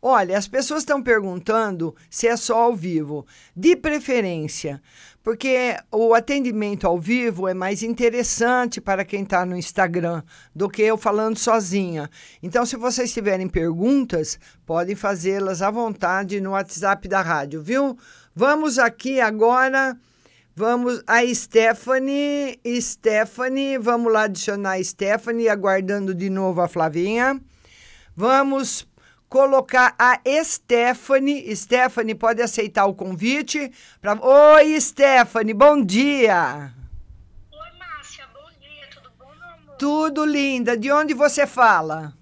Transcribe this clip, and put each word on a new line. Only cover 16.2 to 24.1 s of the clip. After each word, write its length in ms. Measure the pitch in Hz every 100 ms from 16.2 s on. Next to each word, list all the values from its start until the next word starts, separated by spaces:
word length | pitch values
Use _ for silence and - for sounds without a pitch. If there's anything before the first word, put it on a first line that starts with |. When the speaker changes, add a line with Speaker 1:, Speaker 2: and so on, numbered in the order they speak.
| 196 202
Speaker 1:
no 100 | 190
WhatsApp 560 | 196 196 160 196 196 196
da 140 | 196
rádio, 420 | 175 160 143 160
viu? 340 | 156 254 277 247 - - _ -
Vamos 420 | 247 302 311 240
aqui 440 | 233 240 254 269
agora, 760 | 226 214 226 254 262 269 269 247 _ _ _ _ _
vamos 480 | - 220 240 247 240 -
a 180 | 226 240
Stephanie, 1300 | 240 - 226 226 226 - 262 269 277 285 285 285 247 240 240
Stephanie, 960 | 233 - 220 214 220 - 254 262 277 269
vamos 340 | 226 233 233